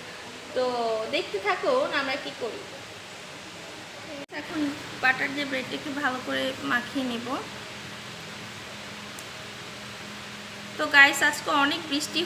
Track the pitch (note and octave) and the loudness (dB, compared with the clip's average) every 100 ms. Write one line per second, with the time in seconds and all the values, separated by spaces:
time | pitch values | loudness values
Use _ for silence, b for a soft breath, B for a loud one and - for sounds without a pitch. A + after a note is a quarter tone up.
0 | - - - - - B3 B3+ A#3+ A3+ A3 | -10 -12 -12 -12 -4 0 2 2 2 2
1 | A3 D4+ - G4+ G4 F4+ F4+ B3+ D#4+ D4+ | 0 0 0 0 2 2 4 4 4 2
2 | C4+ C#4 C#4+ - A3+ G2+ - - - - | 0 -2 -4 -4 -4 -6 -8 -12 -12 -12
3 | - - - - - - - - - - | -12 -12 -12 -12 -12 -12 -12 -12 -12 -12
4 | - C#4+ C#4+ D4+ D4 E4 C#4+ C#4+ - - | -10 -8 -8 -8 -4 0 0 -2 -8 2
5 | B3+ B3+ C#4+ C#4 C#4 C4 B3+ C#4 D#4 C4+ | 2 4 2 0 0 -2 -2 -4 -4 0
6 | C#4 B3+ C4+ C4+ C4 C4 C#4 A#3+ - C#4 | 0 0 0 0 0 0 2 2 2 0
7 | B3+ A#3 A#3+ D4 A4 - - - - - | 0 -2 -2 -4 -4 -8 -10 -10 -10 -10
8 | - - - - - - - - - - | -10 -10 -10 -10 -10 -10 -10 -10 -10 -10
9 | - - - - - - - - - - | -10 -10 -10 -10 -10 -10 -10 -10 -10 -10
10 | - - - - - - - - D4+ C#4+ | -10 -10 -10 -10 -12 -10 -8 -2 8 10
11 | C#4 D#4+ D4+ D4 - D4+ C#4 E4+ D#4+ C#4 | 10 10 4 4 4 6 6 2 0 0
12 | - D#4 | 2 0